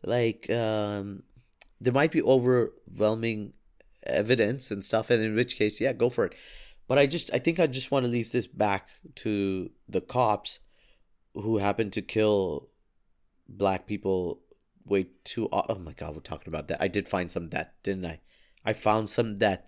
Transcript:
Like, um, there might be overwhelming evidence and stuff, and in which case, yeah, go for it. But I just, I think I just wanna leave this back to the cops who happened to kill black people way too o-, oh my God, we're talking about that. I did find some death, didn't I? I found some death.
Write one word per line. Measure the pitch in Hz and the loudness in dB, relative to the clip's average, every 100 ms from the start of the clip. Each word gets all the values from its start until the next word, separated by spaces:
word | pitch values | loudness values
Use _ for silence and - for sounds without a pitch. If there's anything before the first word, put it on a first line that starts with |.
Like, | - 120 117 107 - | 0 0 0 -2 -4
um, | 117 110 107 104 104 101 95 - - _ _ - _ | -2 0 0 -2 -4 -6 -10 -16 -20 _ _ -20 _
there | 120 | 0
might | 127 160 | 2 2
be | 165 | 2
overwhelming | - 131 123 123 113 - - - 107 113 117 107 98 - _ _ - _ | 4 4 6 4 2 -4 -20 0 2 2 0 -2 -6 -12 _ _ -20 _
evidence | - 78 107 120 104 135 - | -2 0 2 4 2 0 -4
and | 98 | -6
stuff, | - 110 - | -2 -2 2
and | 120 | 2
in | 110 | 2
which | 107 123 - | 0 0 0
case, | 107 - | -2 0
yeah, | 127 | -2
go | 117 120 | 0 0
for | 127 | 2
it. | 98 - - - - - - | -2 -4 -20 -20 -20 -20 0
But | 135 | 2
I | 139 | 4
just, | 160 - | 2 -2
I | 160 | 0
think | 170 165 | 0 2
I | 160 | 0
just | 131 131 | 0 -2
wanna | 139 123 | 0 0
leave | 120 110 | -2 0
this | 123 - | -2 -4
back | - 104 98 - - - - | -2 0 0 -4 -20 -20 -8
to | 110 104 98 95 90 _ - | -2 0 0 -2 -6 _ -4
the | 95 | -4
cops | - 123 120 104 - - - _ _ _ _ _ _ | -2 2 2 2 -2 -12 -18 _ _ _ _ _ _
who | - 104 113 | -8 -2 0
happened | 101 101 107 | 2 0 -2
to | 101 | -4
kill | 95 110 107 104 92 71 - _ _ _ _ _ _ _ - | -4 2 4 4 0 -4 -10 _ _ _ _ _ _ _ -20
black | 98 98 95 - | 0 2 2 -4
people | 104 98 95 87 - _ _ _ _ - | -4 0 0 -2 -6 _ _ _ _ 0
way | 98 92 _ | 0 0 _
too | - - 107 | -8 -4 -2
o-, | - - | -2 -2
oh | |
my | 104 82 | -6 -8
God, | - 78 | -10 -10
we're | 78 | -10
talking | - - - | -10 -12 -8
about | 78 73 | -10 -6
that. | - | -2
I | 92 | -2
did | 101 95 | -2 -2
find | 95 87 | -2 -2
some | 90 82 | -6 -6
death, | 78 - _ | -6 -8 _
didn't | - 95 87 | -6 -4 -6
I? | 80 _ _ _ _ | -10 _ _ _ _
I | - | -4
found | 110 107 107 107 | 0 2 2 0
some | - 117 101 | -2 -2 2
death. | 107 95 | 0 0